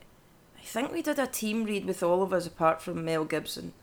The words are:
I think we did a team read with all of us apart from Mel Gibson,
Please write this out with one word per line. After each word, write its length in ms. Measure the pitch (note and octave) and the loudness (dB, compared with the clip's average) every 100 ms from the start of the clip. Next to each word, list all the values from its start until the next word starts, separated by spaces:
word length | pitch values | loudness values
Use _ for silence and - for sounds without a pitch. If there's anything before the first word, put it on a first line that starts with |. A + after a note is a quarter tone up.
| - - - - - - | -20 -20 -20 -20 -20 -20
I 40 | |
think 280 | - A3+ C4+ | -6 -2 -2
we 100 | E4+ | -2
did 160 | D4+ D4 | -2 0
a 60 | C4 | 0
team 380 | - G#3+ A3 G#3+ | -2 -2 0 0
read 200 | G3+ F#3 | -2 -2
with 180 | F3+ | 0
all 180 | F3 F3+ | 4 4
of 100 | F#3+ | 4
us 120 | F#3 E3+ | 0 -2
apart 360 | - D#3+ E3 | 2 4 4
from 220 | - E3+ | -2 -4
Mel 220 | E3 D#3+ D#3 | -2 0 0
Gibson, 480 | D#3 D3+ - E3+ - | -2 -4 -8 -10 -14